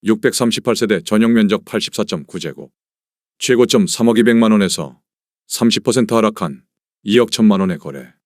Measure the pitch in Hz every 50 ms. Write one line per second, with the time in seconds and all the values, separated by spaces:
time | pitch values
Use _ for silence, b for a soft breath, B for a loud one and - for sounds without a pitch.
0 | - 98 110 107 - 127 - - 123 117 107 - - 127 113 - 120 104 104 87
1 | 82 - 110 107 113 117 117 113 110 98 104 101 - - - 110 - - - -
2 | 104 - - 82 69 _ - 90 - 78 67 - - - _ _ _ _ _ _
3 | _ _ _ _ _ _ _ _ - - 127 117 123 110 - 120 98 85 - -
4 | 113 117 113 113 113 117 117 117 113 110 110 104 101 90 - - 80 69 62 _
5 | _ _ _ _ _ _ _ _ _ _ - - 120 117 104 - - - 107 131
6 | 117 107 120 113 110 107 107 - 95 82 69 64 _ _ _ _ _ _ _ _
7 | _ 104 104 120 120 107 - - 113 107 101 95 95 92 87 73 - 78 69 69
8 | 64 - _ _ _